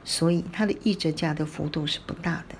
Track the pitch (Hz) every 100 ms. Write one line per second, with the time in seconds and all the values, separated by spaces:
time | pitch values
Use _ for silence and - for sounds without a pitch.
0 | - - 165 170 - - 208 - 220 185
1 | 160 156 165 151 151 - 151 160 147 -
2 | - - 175 165 -